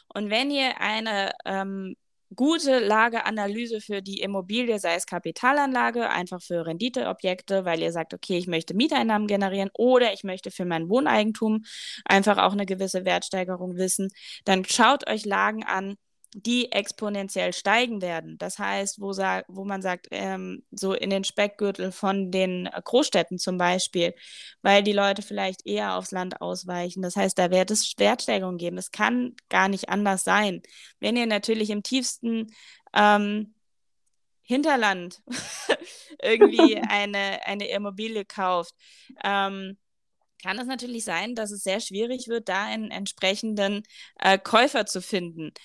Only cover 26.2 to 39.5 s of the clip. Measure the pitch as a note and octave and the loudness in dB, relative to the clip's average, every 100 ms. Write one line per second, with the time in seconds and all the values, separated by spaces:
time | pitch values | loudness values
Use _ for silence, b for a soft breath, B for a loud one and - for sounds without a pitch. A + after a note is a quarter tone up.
26.2 | F#3 - F3 F3+ F#3 F3+ F3+ F3+ F3+ G3+ | -6 -6 -6 -8 -6 -6 -6 -4 -4 0
27.2 | F#3+ - F3+ F#3 F#3 G#3+ - - G3+ A3 | 0 4 4 4 4 2 0 2 4 4
28.2 | - G#3 F#3 F3 E3+ F3+ - - G#3+ B3 | 0 -2 -2 -4 -6 -6 -10 -2 0 2
29.2 | B3 - _ F#3+ F#3+ F#3+ - G3+ G#3 F#3+ | -2 -8 _ 2 2 0 -2 0 0 0
30.2 | - F#3+ G#3 F3 - b b _ G#3 A#3+ | 2 2 2 -4 -10 b b _ -2 0
31.2 | A#3 G#3 G#3+ A3 G#3+ G#3 - C4 B3+ - | 0 -2 0 0 0 -2 -2 -2 -2 -4
32.2 | A#3 A3+ A3 b b b b - G#3 G#3 | -4 -4 -4 b b b b 4 6 6
33.2 | G3+ G#3 G#3 _ _ _ _ _ _ _ | 4 -2 -6 _ _ _ _ _ _ _
34.2 | _ _ _ B3+ D4+ C4+ G#3+ F#3 F3 - | _ _ _ 0 4 4 4 2 -4 -14
35.2 | - B3 - - - - - - - D4+ | -12 -10 -10 -12 -2 -2 -2 -20 -20 -6
36.2 | - A3+ G4 - E4 G#3+ G#3 G3+ G3+ G3+ | 0 8 8 10 6 6 0 0 0 -2
37.2 | G3 - - G3+ G3+ G3+ G3+ F#3+ A3 A3 | -2 -4 -6 -6 -4 -4 -4 -6 -6 -6
38.2 | G3 - F#3 F3+ E3+ _ b b b - | -6 -4 0 0 -2 _ b b b -6
39.2 | - G3+ G3 | -2 0 0